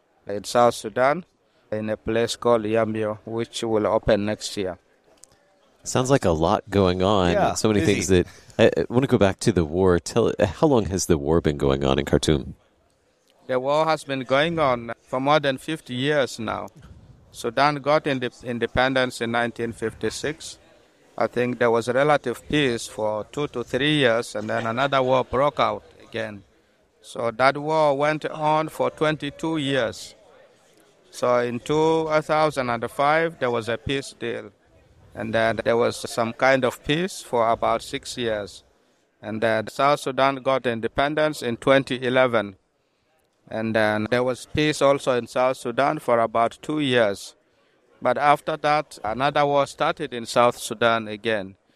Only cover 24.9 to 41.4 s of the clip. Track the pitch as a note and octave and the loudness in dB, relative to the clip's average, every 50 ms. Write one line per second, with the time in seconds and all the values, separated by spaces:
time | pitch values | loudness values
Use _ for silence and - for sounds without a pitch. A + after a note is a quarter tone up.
24.9 | C#3 C3+ B2+ B2+ C3 C3 A#2+ - - B2 C#3+ D3 - - A#2+ A2 G#2 G2 - - | 0 0 2 2 2 0 0 0 0 0 0 0 0 0 0 0 -2 -4 -8 -16
25.9 | - - - - - A2+ A2 A2 G#2 G2 G2 _ _ _ _ _ _ _ _ _ | -20 -20 -20 -12 -10 -10 -8 -8 -12 -16 -20 _ _ _ _ _ _ _ _ _
26.9 | _ _ _ - - B2 A#2+ A#2 A2+ A2+ B2+ C3+ C#3 D3 D3 D3+ D#3+ D#3+ D#3 D3 | _ _ _ -14 -10 -6 -6 -4 0 2 2 2 2 2 -2 -2 0 2 2 2
27.9 | C#3 C3+ D3 D3+ D#3 D3+ - D3 - D#3 D3+ D3+ D#3 D#3 D#3+ D3+ - - B2+ B2+ | 2 2 0 0 0 -2 -4 -8 -6 -2 0 0 2 0 0 -4 -4 -2 -2 -2
28.9 | - - D#3 D3+ D#3 C#3+ C#3 C#3+ C#3 - - D#3+ E3 D#3 C#3+ C3+ C#3 C3 A#2 G2+ | 0 0 0 0 0 -2 -6 -10 -8 -6 -6 -4 -4 -2 -2 -2 0 0 0 -2
29.9 | - - - - - _ _ - - - - _ _ _ _ _ _ _ _ _ | -4 -8 -14 -18 -20 _ _ -20 -20 -20 -20 _ _ _ _ _ _ _ _ _
30.9 | _ _ _ _ - - B2+ B2 B2 B2 A#2+ B2 A#2+ A#2+ - - D3+ D#3 D#3 D#3+ | _ _ _ _ -8 -4 0 2 2 2 2 0 -4 -6 -4 -2 0 2 2 2
31.9 | D#3+ D#3+ D#3+ D#3 D#3 D#3 D3+ - D#3 D#3 D#3 D3+ C#3+ C#3 B2+ B2 A#2 A#2 A#2+ A#2 | 2 0 0 0 0 -2 0 0 0 2 2 0 0 -2 -2 -2 -2 -4 -4 -6
32.9 | - - C#3+ D3 D#3 D#3+ E3 E3 E3 - C3 B2 A#2+ A#2 A2 A#2 A2+ A2+ - - | -2 0 2 4 4 2 2 -2 -2 -2 -2 -2 0 -2 -2 -2 -4 -4 -4 -4
33.9 | C#3 C#3 C3+ - - - - A#2+ A2 A2+ G#2+ G#2 - _ _ _ _ _ _ _ | -4 -4 -6 -8 -12 -10 -8 -8 -6 -8 -10 -14 -20 _ _ _ _ _ _ _
34.9 | _ _ - - - A2 A2 A2+ G#2+ A2+ A2+ A2+ G#2+ A2 - - A#2 A#2 A#2+ A2 | _ _ -20 -18 -12 -10 -8 -2 0 2 2 2 0 0 0 0 2 2 2 0
35.9 | A#2 - - - - - A#2 A2+ A2+ - C3 C3 C3+ C3 B2+ A#2+ - - - - | -2 -4 -8 -8 -4 -4 -4 -4 -2 0 2 4 4 4 2 -2 -2 -4 -4 -2
36.9 | C#3+ E3 F3+ F#3+ - - - - - A#2+ A2+ A2+ A#2 G#2+ A#2 A2+ A2+ A2+ - - | -2 -2 -2 -6 -8 -12 -10 -4 0 0 2 2 2 0 0 0 -2 -2 -4 -8
37.9 | - C#3 - - - C3 A#2+ A2+ G#2+ G#2 G2+ F#2 - - - _ _ _ _ _ | -12 -12 -10 -12 -8 -6 -4 -4 -4 -4 -6 -10 -14 -20 -20 _ _ _ _ _
38.9 | _ _ _ _ _ _ - G#2+ G#2+ A2 A2+ A2+ A2 A2 A2 - - - C3+ C#3+ | _ _ _ _ _ _ -12 -10 -6 -2 0 0 0 0 -2 -6 -4 0 2 2
39.9 | D3 C#3 - C#3+ B2+ C3 C3+ C3+ C#3 C3 B2 C3+ C3+ C3 - B2+ A#2 A2+ G#2+ A2+ | 2 0 -2 -6 0 2 2 2 0 0 -2 -2 -2 0 0 -2 -2 -2 -4 -4
40.9 | - - C#3 D3 D#3 D#3 D3+ D#3 D3 - | -2 -2 -2 0 0 0 0 -2 -2 -4